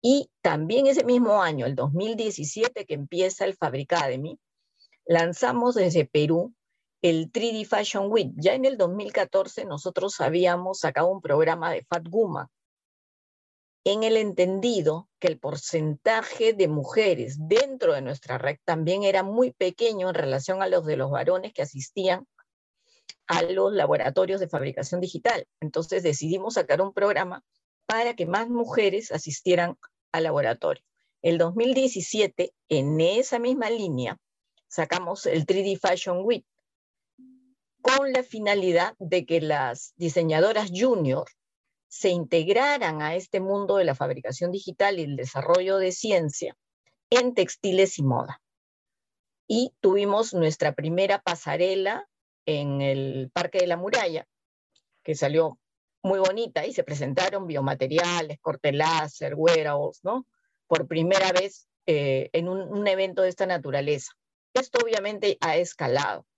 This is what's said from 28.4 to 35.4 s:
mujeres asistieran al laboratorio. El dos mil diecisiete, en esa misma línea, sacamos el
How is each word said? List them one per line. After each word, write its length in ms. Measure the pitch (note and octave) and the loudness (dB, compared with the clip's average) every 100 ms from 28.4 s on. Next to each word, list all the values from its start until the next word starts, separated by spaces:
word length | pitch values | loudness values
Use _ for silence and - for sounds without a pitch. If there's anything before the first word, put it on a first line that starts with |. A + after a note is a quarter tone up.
| A3+ | -2
mujeres 640 | A#3+ A#3 - G#3 F#3+ A3+ | -2 -2 2 2 0 -6
asistieran 640 | D#3+ D#3 C#3 - F3 F3 F3 - _ _ | -8 -8 -6 0 2 2 -4 -20 _ _
al 120 | E3 | -2
laboratorio. 600 | D#3+ C#3+ A#2+ A#2 D#2 C#2+ _ _ _ _ | 0 0 0 0 -2 -4 _ _ _ _
El 160 | E3+ E3+ | 0 2
dos 180 | E3+ F#3 | 2 2
mil 180 | A#3+ | 2
diecisiete, 800 | C4 C4 G3+ E3 G#3 G#3 - F3+ _ _ | 4 2 0 -6 0 0 0 -4 _ _
en 320 | D3+ C#3 D#3 | 0 2 2
esa 400 | E3 G#3+ C4 A#3+ | 2 2 0 -2
misma 300 | A#3+ C4+ A3 | 0 -2 -2
línea, 480 | A3+ F#3+ C3 A#2+ - _ _ _ _ _ | -2 -2 -4 -4 -6 _ _ _ _ _
sacamos 580 | - D#3 - E3+ G3+ - | -6 -2 -2 -4 -6 -2
el 200 | D#3+ | -2